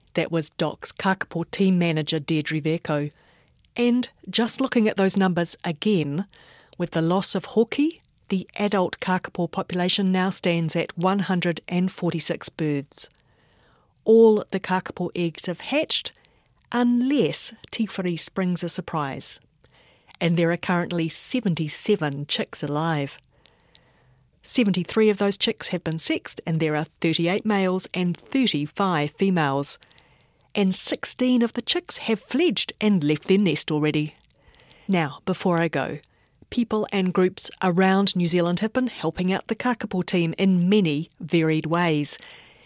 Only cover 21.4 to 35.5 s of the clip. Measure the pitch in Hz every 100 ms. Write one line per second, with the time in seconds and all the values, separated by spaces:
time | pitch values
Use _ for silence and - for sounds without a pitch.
21.4 | 214 165 156 - - 208 147 139 143 -
22.4 | - - 147 147 165 151 139 - _ _
23.4 | _ _ _ - _ _ _ _ _ _
24.4 | - - 214 180 170 - 214 196 202 196
25.4 | - - - 175 165 160 - 311 - -
26.4 | - 165 160 151 156 - 170 160 170 202
27.4 | 220 202 185 185 - - 180 170 - 269
28.4 | 247 147 147 - 196 165 147 - 196 180
29.4 | 147 139 143 - _ _ _ _ _ _
30.4 | _ - 190 185 - 302 - - 254 247
31.4 | 233 - - 349 359 - - 220 - 262
32.4 | 349 214 - - 214 196 147 151 - 196
33.4 | 202 147 - 151 151 151 151 - _ _
34.4 | _ - - - - 185 147 - - 180
35.4 | 185